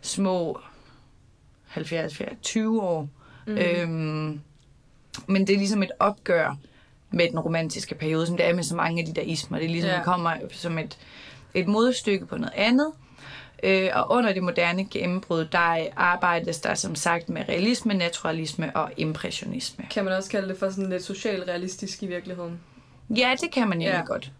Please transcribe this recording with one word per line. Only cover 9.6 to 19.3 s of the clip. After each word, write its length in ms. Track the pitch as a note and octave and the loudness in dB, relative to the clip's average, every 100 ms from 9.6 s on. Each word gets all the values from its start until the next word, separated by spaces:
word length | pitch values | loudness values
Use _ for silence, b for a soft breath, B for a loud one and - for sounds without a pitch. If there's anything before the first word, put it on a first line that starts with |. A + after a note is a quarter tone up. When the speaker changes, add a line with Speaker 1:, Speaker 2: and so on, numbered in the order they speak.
| E3 | -2
Speaker 1:
ligesom 220 | E3 F3 | 0 0
Speaker 2:
Ja. 120 | F3+ | 0
Speaker 1:
kommer 300 | F3 F3+ E3+ D#3+ D#3 | 2 2 0 -2 -8
som 260 | - E3+ D#3+ | -8 -4 -4
et, 200 | D#3 - B B B B B | -6 -12 B B B B B
et 140 | - F3 | -2 2
modstykke 580 | G#3 A#3+ B3 - G3 - | 4 4 2 0 -2 -2
på 120 | - | -6
noget 160 | - - | -4 0
andet. 360 | G#3+ B3+ D#4 D#4 B B B B B - | 4 4 4 -4 B B B B B -2
Øh, 260 | F#3 F#3+ F#3+ | 2 4 4
og 180 | - - | 2 4
under 220 | B3 A3+ | 4 4
det 100 | F#3 | 2
moderne 420 | F3+ E3+ E3+ F3 G3 | 0 2 2 2 -2
gennembrud, 600 | - F3+ F#3 - E3 D#3 | -2 0 -2 0 0 2
der 420 | F3+ E3+ E3 D#3+ - | 2 4 2 0 2
arbejdes 640 | F3 F3+ F3+ E3+ E3+ D#3+ | 2 4 4 2 0 -2
der 120 | - | 0
som 220 | - - D#3+ | 0 -2 0
sagt 340 | F3 E3+ - | 0 0 -2
med 120 | D#3+ - | -6 -2
realisme, 440 | - G#3 B3 A3+ | 2 2 2 2
naturalisme 840 | G3 E3+ - E3 D#3+ D#3 - D#3+ E3 | 2 0 0 -2 -2 -4 -4 -2 -2
og 160 | D3 - | -2 -2
impressionisme. 880 | D#3+ D#3 - | -2 -2 -6